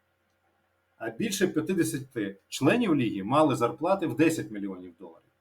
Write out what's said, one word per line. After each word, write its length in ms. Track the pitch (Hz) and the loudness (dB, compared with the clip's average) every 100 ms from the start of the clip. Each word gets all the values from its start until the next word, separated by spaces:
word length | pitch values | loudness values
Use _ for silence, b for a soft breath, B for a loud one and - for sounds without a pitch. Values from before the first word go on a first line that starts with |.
| _ _ _ _ _ _ _ _ _ _ | _ _ _ _ _ _ _ _ _ _
А 120 | 117 | -10
більше 380 | - - - 190 | -4 -4 0 0
п'ятдесяти 920 | 156 165 185 160 143 - 113 98 - _ | 0 0 0 0 -2 -6 -6 -6 -6 _
членів 480 | - 139 233 220 | 0 2 4 2
ліги 280 | 147 113 98 | 2 0 -2
мали 320 | 98 143 156 | 0 4 4
зарплати 520 | 123 117 - 170 196 160 | 4 0 0 -2 0 0
в 80 | |
десять 360 | 127 160 160 - | 2 2 2 -6
мільйонів 420 | 104 98 92 90 - | -8 -8 -10 -16 -18
доларів. 300 | 90 82 _ _ | -20 -20 _ _